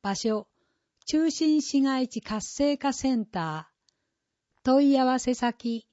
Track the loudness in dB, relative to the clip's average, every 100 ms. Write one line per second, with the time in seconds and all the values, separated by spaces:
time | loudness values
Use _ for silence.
0 | -6 -4 -2 -4 -6 _ _ _ _ _
1 | -4 0 0 0 2 2 2 0 2 0
2 | -4 -6 -8 -8 -8 -2 0 0 -2 -2
3 | -2 -2 -2 -6 -6 -8 -12 _ _ _
4 | _ _ _ _ _ _ 2 4 6 4
5 | 4 0 -2 -2 -2 -4 -6 -8 _